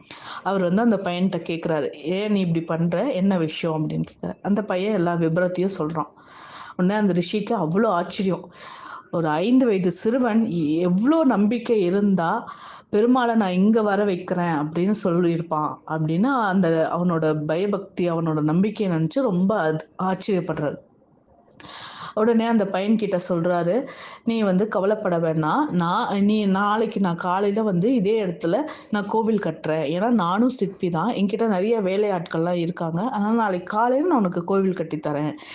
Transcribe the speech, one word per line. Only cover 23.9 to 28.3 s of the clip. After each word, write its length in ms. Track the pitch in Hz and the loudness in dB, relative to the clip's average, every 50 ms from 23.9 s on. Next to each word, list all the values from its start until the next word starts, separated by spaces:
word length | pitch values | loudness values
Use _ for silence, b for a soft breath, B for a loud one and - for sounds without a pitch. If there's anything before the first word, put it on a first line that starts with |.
| B B B B B B B | B B B B B B B
"நீ 180 | 233 226 226 214 | -2 0 0 2
வந்து 260 | 196 185 185 214 220 | 2 2 2 2 0
கவலைப்பட 500 | 226 208 185 202 214 208 - 185 175 170 | 0 0 0 0 0 0 0 0 0 0
வேணாம். 480 | 170 160 160 160 156 151 185 262 302 302 | 0 0 0 0 0 2 2 0 0 0
நான், 540 | - 175 170 170 180 220 247 - 185 202 196 | 0 0 0 0 0 0 0 0 0 2 2
நீ 220 | 208 214 214 208 | 2 2 2 2
நாளைக்கு 540 | 196 185 190 208 208 208 220 240 226 - 202 | 2 2 2 2 2 2 0 0 -2 -2 -2
நான் 160 | 196 175 170 | -2 0 -2
காலையில 460 | 170 - 180 175 196 208 202 202 220 220 | -2 -2 -2 0 0 0 0 0 0 0
வந்து 320 | 214 185 170 175 240 269 | 0 0 2 2 2 2
இதே 300 | 240 180 196 226 220 208 | 2 2 2 2 0 0
இடத்துல 320 | 180 | -2